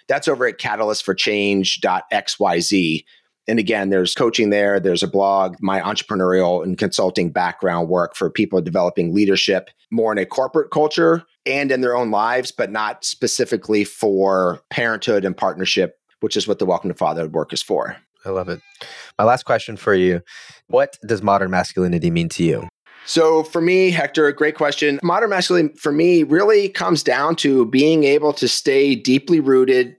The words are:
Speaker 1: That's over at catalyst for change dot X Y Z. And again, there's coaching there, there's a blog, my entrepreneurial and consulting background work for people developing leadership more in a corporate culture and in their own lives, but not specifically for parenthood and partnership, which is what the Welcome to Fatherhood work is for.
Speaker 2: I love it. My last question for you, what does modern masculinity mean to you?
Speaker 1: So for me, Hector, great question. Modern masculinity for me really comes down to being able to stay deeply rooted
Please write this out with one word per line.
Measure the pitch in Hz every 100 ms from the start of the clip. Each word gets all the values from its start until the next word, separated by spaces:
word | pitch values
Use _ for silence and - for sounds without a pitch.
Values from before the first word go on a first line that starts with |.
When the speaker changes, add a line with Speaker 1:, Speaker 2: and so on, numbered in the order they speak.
| -
Speaker 1:
That's | 135 160
over | 131 123
at | 101
catalyst | 123 107 107 104
for | -
change | 95 - 104 101 98 92 -
dot | 98 90 -
X | 104 - -
Y | 98 87
Z. | 85 98 82 78 - _ _ _ -
And | 113
again, | 101 110 98
there's | 95 90
coaching | - 120 113 107
there, | 101 101 101
there's | 92 73
a | 98
blog, | 98 98 98 92 92
my | 95 98
entrepreneurial | 87 104 - 101 92 92 90 90
and | 90 87
consulting | 101 - 92 95 87
background | 90 90 - 95 87 85
work | 90 87
for | - 90
people | - 101 92
developing | 82 90 87 90 85
leadership | 98 101 95 - 92 - _ _
more | 113 113
in | 104
a | 92
corporate | - 131 160 139
culture | 151 151 175 165 170 - _ -
and | 139 139
in | 131
their | 127 123
own | 117
lives, | 104 113 127 127
but | - 101
not | 107 107 123
specifically | - - 120 - 120 107 - 107
for | 101 - 110 95 98 92 90 85 -
parenthood | - 117 110 - 104
and | 95 90
partnership, | 95 85 95 - 90 - _ _
which | 107 -
is | 101
what | 98
the | 92
Welcome | 85 92
to |
Fatherhood | 85 82 82 80
work | 78 78
is | 76
for. | - 87 - - _ _
Speaker 2:
I | 98
love | 95 90
it. | 85 _ - - - - -
My |
last | 107 127 -
question | 113 - 104
for | -
you, | 95 92 87 - - - - _
what | 123 139 -
does | 107 107
modern | 101 98 95
masculinity | 92 90 - 90 85 85
mean | 85 82
to | -
you? | 85 73 - - _ -
Speaker 1:
So | - 165 160 160
for | 156 175
me, | 165 185 185
Hector, | 170 147 - 147
great | 143 151
question. | 151 147 139 147 139
Modern | 170 185 226
masculinity | 190 175 180 151 -
for | 151
me | 147 175 175
really | 143 160 208 208 196
comes | - 185 160
down | - 123 147 165
to | 143 131 117
being | 127 151 160
able | 139 147 151
to | 143 123
stay | - 143 135 139
deeply | 120 120 135 139 165
rooted | 135 131 127 127 123